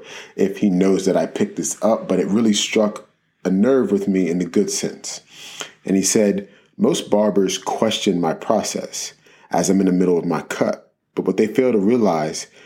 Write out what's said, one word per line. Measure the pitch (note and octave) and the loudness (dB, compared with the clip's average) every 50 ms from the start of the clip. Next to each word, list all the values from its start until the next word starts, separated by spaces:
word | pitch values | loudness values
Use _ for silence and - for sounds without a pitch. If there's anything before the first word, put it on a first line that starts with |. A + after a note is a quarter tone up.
| - - - - - - - - | -8 -14 -18 -18 -20 -12 -2 -2
if | G2 F#2+ - - | 0 0 0 0
he | G#2 G2+ | 0 2
knows | F2+ F2+ F#2+ G2 F#2+ F2+ - | 2 4 4 4 2 2 2
that | F#2+ F2 E2+ | 0 0 0
I | D#2+ | 0
picked | - - - A2 G2+ - - | -2 -2 -4 -4 -4 -4 -6
this | D#2+ - - - | -6 -6 -6 -2
up, | - G#2+ A2 - - - | 0 0 0 0 0 -2
but | F#2+ F2+ | -2 0
it | E2+ - | 0 0
really | F#2+ A2+ A#2 A2 G#2 | 0 2 2 2 2
struck | G2+ - - - A3 G#3+ G#3 G#3 - - _ _ _ _ _ _ _ - | 0 0 0 0 2 2 2 0 -6 -14 _ _ _ _ _ _ _ -4
a | - | -2
nerve | F#2 F#2+ G#2 B2+ C#3 C3 A#2 G2+ | 0 2 4 4 4 2 2 2
with | G2+ G2 - G2+ | 0 0 0 0
me | F#2+ F#2 F#2 D#2+ | 0 0 0 0
in | E2+ F2+ | 0 -2
the | F2+ | -4
good | E2+ - G#2 G2 F#2+ | 0 0 0 0 0
sense. | - - - - - - - - - - - _ - - - - - - - - - _ - | -2 -4 -6 -6 -8 -10 -12 -14 -14 -14 -16 _ -20 -20 -20 -20 -16 -14 -16 -16 -16 _ -4
And | - F#2+ G2 | 0 0 2
he | F#2+ | 2
said, | - - A#2 G#2+ G2+ F#2+ G2 G2+ - - _ _ _ _ - | 2 2 2 2 2 0 -2 -4 -10 -16 _ _ _ _ 0
"Most | G2+ B2+ E3+ - - - | 0 0 0 0 -2 0
barbers | - G#2 G#2+ G#2+ F2+ G2 F#2+ F#2 F#2 - | 2 2 2 2 2 2 2 0 -2 -4
question | - - - - A2+ A2 G2+ - - G#2 F#2 F2 | -6 -6 -2 0 0 0 0 0 0 0 0 0
my | E2+ - D#3 | 0 -2 -2
process | - - - A2+ G2+ F#2+ - - - - - - - - - - _ _ - - _ - _ | -4 -2 0 0 0 0 -2 -6 -8 -8 -10 -10 -12 -12 -12 -14 _ _ -20 -20 _ -12 _
as | - E2+ F2+ F2 | -2 0 0 2
I'm | F#2+ F#2+ | 2 4
in | G2 F#2+ | 4 4
the | |
middle | F2+ F#2 F#2 F2+ F2+ | 2 2 2 2 2
of | E2+ D#2+ | 2 0
my | E2+ D#2+ D2 | -2 -4 -4
cut, | - - - - - - - - - _ _ _ _ _ _ | -6 -6 -4 -2 -2 -2 -2 -4 -10 _ _ _ _ _ _
but | - - | -4 -2
what | F#2 - - | -2 0 0
they | A2 - | 0 0
fail | - - B2+ B2+ | 0 0 0 2
to | A2+ G#2+ | 2 2
realize | F#2 G#2 B2 B2 A2 G2 E2 D#2+ D#2 D#2 D#2+ - - - _ - - | 2 2 2 2 2 2 0 0 -2 -4 -6 -8 -12 -14 _ -20 -20